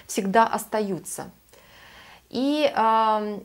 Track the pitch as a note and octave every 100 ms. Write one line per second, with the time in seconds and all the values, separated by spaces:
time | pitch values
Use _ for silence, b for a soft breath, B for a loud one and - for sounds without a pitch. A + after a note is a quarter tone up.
0 | B - G3 A3 A3+ G#3+ - G#3+ G3+ E3+
1 | - - - - _ B B B B B
2 | B B - - C#4 D4+ D4 - A3 A3
3 | A3 G#3+ G#3 G3+